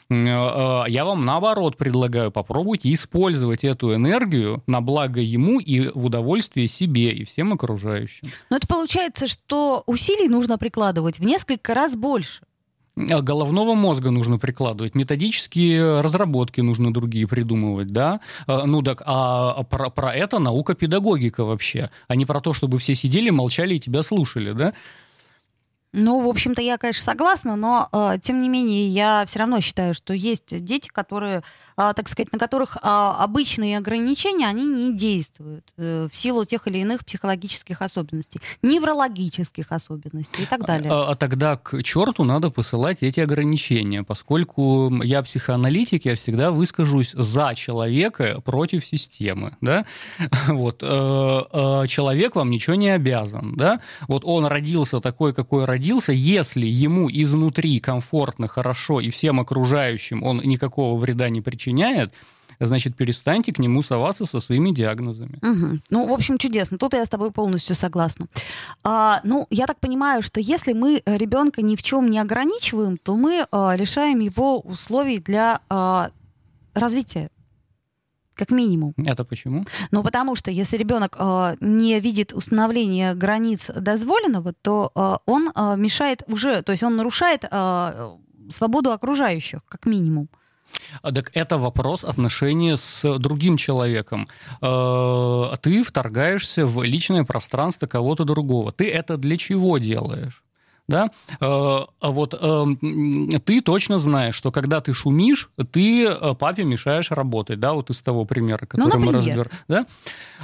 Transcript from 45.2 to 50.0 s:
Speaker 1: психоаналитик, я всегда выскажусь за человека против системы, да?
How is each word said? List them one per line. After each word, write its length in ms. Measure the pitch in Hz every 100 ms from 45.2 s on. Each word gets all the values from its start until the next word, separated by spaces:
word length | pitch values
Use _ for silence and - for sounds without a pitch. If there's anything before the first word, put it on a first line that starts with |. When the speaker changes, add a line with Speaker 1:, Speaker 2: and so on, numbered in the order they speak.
Speaker 1:
психоаналитик, 800 | 131 127 - 123 127 170 240 160
я 100 | 127
всегда 360 | 117 - 113 160
выскажусь 600 | 156 175 - 151 143 120
за 420 | 135 110 127 143
человека 880 | 117 - 117 113 131 208 - 113 135
против 400 | - 127 170 180
системы, 720 | - 151 - - 101 98 101 -
да? 240 | 123 175 214 -